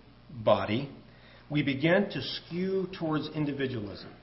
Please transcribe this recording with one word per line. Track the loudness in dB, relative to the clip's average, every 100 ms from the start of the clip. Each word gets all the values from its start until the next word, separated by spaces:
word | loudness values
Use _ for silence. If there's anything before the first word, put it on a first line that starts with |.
| -20 -20 -16
body, | 0 4 4 4 0 -2 -10 -20 -20 -20 -20 -2
we | 0
begin | 2 2 4 4 4
to | -2
skew | -6 -8 -6 -4 -2 0 -2 -4
towards | -2 -2 -2
individualism. | -2 -2 0 -2 -2 -6 -8 -14 -18